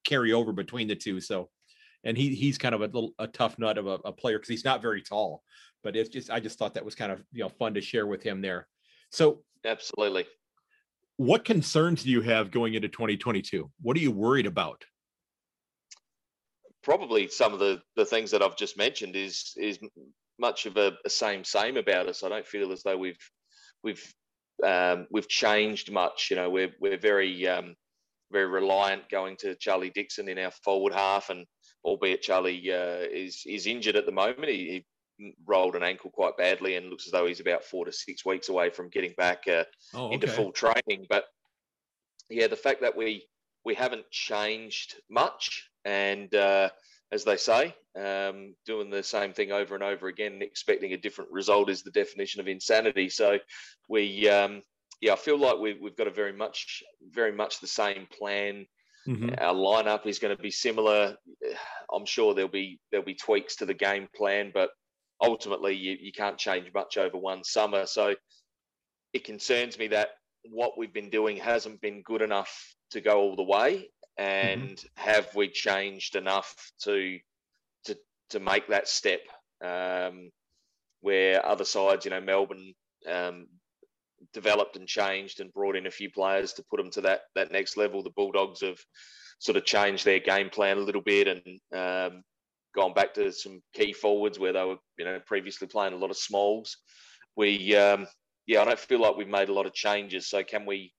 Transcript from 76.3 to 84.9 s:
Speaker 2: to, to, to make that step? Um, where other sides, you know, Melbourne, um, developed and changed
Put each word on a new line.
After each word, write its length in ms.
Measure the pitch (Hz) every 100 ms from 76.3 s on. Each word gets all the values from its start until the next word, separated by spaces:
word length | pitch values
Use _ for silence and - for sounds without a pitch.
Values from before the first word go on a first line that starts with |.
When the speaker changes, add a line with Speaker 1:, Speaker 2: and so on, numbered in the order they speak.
| 98 - - - -
Speaker 2:
to, 340 | 104 101 92 90 - _ _ _ _ _
to, 140 | - - _ _ -
to 100 | 107
make 280 | 95 98 -
that 200 | 101 -
step? 320 | - - 90 - - _ _
Um, 680 | 90 90 92 92 92 90 90 _ _ _ _ _ _ _
where 420 | 98 98 95 95
other 200 | - 98
sides, 420 | 95 107 98 98 98
you 40 |
know, 100 | 92
Melbourne, 500 | 95 98 98 95 95 92 _ _ -
um, 360 | 90 90 90 87 90 _ _ _ _ _ _ -
developed 440 | 113 104 104 101 -
and 120 |
changed 520 | 92